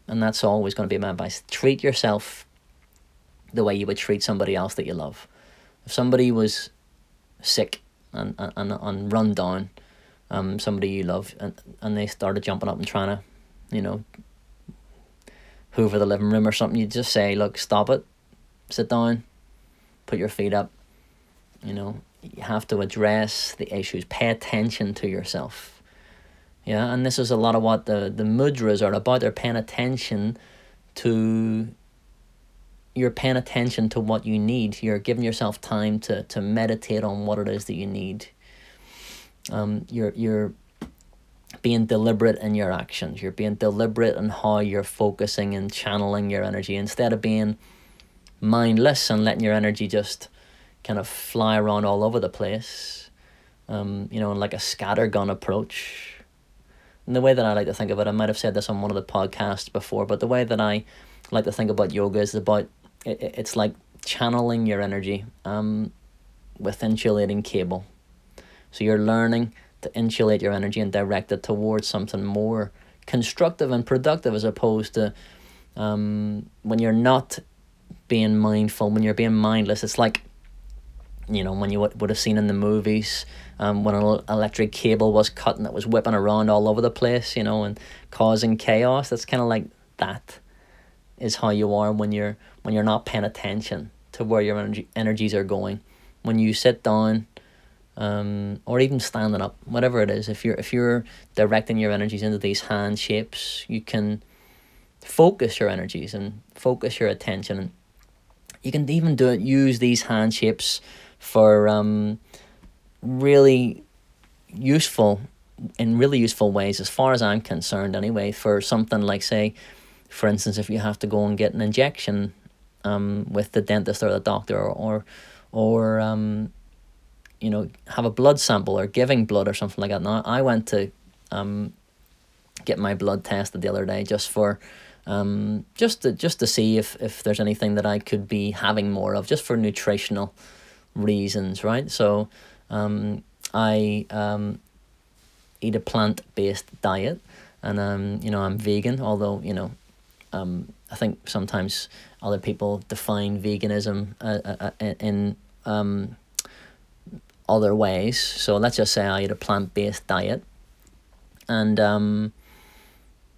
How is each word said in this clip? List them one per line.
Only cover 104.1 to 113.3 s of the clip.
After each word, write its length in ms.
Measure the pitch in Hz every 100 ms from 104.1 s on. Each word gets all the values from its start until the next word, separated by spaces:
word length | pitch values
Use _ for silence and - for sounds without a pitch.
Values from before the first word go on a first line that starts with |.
| 107 - _ _ - _ - _ _
focus 580 | - - 170 - 226 -
your 80 | 101
energies 460 | 95 - 82 107
and 280 | 101 101 107 -
focus 480 | - 127 123 107 -
your 80 | 107
attention, 500 | 92 - 95 98 98
and 120 | 92 - _ _ _ _ _ _ - -
you 100 | 131
can 180 | 151 139
even 280 | 165 165 131
do 100 | 127
it, 140 | 110
use 380 | 123 135 135 117
these 240 | 123 120
hand 300 | - 110 110
shapes 460 | - 110 - - - - - - _
for, 500 | - 110 107 107 104
um, 520 | 107 107 107 107 110 - - - - - _ _ _
really 800 | 120 127 139